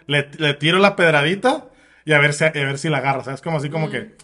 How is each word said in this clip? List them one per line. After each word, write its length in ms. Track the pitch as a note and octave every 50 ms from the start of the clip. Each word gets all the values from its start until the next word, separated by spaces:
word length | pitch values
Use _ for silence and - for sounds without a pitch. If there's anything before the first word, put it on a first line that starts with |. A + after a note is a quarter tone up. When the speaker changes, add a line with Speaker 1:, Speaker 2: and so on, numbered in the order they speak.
| _
Speaker 1:
le, 240 | - C#3+ D3 C#3+ D3 - -
le 160 | D#3 D3 C#3
tiro 240 | - D3 D#3+ E3+ F#3+
la 160 | G3 G3+ G3+
pedradita 720 | G3+ F3+ E3 D#3 D3 C#3+ D#3 F3+ G3 G3 B3 C#4+ D#4 - - - _ _ _ _ _ _
y 80 | D#3 D#3
a 60 | D3
ver 120 | C#3+ D3 D3
si, 120 | - E3
a 60 | D#3 D#3
ver 260 | D3+ C#3 C3+ C#3 C#3
si 100 | - E3
la 100 | D3+ C3+
agarra", 260 | B2+ C#3 C3+ C3+ A#2
¿sabes? 160 | B2 C3+ C3+
Como 160 | - E3+ E3 D3+
así 120 | C3+ D3
como 180 | D3 D#3+ D#3 D3
Speaker 2:
Mm. 20 |
Speaker 1:
que, 260 | - B2 A2 A2 - -